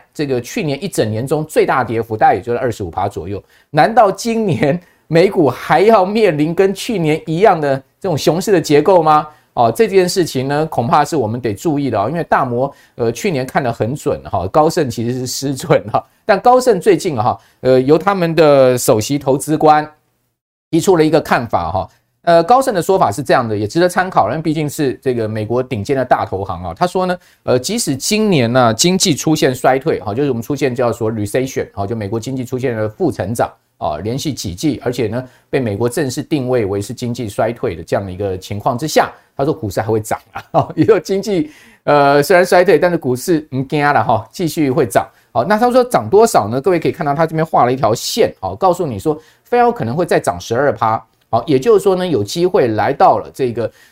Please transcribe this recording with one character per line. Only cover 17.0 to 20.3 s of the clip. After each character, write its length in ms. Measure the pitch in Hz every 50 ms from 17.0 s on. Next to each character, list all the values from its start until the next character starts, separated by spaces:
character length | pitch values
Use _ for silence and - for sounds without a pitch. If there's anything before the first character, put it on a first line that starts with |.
| - 180 147
哈， 240 | 113 107 120 101 - _ _ _ _ -
呃， 180 | 127 131 127
由 160 | 131 135 151
他 180 | 170 170 196 202
们 200 | 190 175 165 165
的 420 | 160 160 151 143 139 131 127 127
首 240 | 123 - - 127 107
席 180 | 104 - 143 143
投 160 | 139 139 131 147
资 180 | - - 156
官 340 | 151 160 151 151 151 151 151 - _ _ _ _ _ _ _